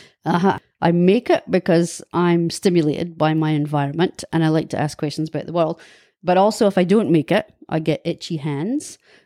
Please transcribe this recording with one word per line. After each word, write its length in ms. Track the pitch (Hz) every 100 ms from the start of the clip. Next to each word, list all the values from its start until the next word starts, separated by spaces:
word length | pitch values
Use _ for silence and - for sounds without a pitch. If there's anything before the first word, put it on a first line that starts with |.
| - _ -
Uh-huh. 320 | 175 190 120 _ _
I 100 | 151
make 380 | 175 175 208 240
it 140 | 359 -
because 500 | 185 180 170 170 - -
I'm 360 | - 175 170 170
stimulated 680 | - 202 175 151 - 175 160
by 160 | 156 156
my 160 | 156
environment, 720 | 156 147 147 143 156 180 - -
and 100 | 160
I 40 | 160
like 200 | 156 -
to 100 | -
ask 180 | 147 -
questions 320 | 151 143 156
about 160 | 156 -
the 80 |
world. 260 | 165 160 165 - _ _ _
But 140 | 170 180
also, 280 | 202 214 208
if 100 | 190
I 40 |
don't 280 | 180 202 190
make 200 | 160 139
it, 140 | 202 - _ -
I 80 | 160
get 220 | 160 151
itchy 340 | - - - 165
hands. 600 | 147 139 170 277 - - _ _